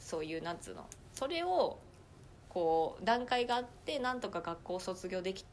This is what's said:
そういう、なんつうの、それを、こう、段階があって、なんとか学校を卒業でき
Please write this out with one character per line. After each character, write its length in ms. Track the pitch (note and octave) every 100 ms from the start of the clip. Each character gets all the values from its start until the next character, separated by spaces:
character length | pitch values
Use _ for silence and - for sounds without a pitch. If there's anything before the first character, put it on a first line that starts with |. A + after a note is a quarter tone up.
そ 180 | - E3
う 60 |
い 120 | D#3 D#3+
う、 60 |
な 120 | E3
ん 40 | E3+
つ 140 | -
う 20 |
の、 120 | F2+ - - -
そ 120 | - C4+
れ 180 | E4+
を、 340 | F4 F4+ G#3 - - - - - - - -
こ 500 | F#3 E3 D#3+ D#3+ -
う、 40 |
段 200 | F#3+ A#3+
階 220 | B3 B3 A#3+
が 100 | A#3+
あ 40 |
っ 40 |
て、 340 | B3 - - D4
な 140 | B3
ん 80 | B3+
と 80 | G#3
か 140 | F3+
学 200 | E3+ E3
校 120 | -
を 60 | F3+
卒 280 | F#3 F#3 F#3
業 140 | F#3
で 100 | F3+
き 120 | F#3+ -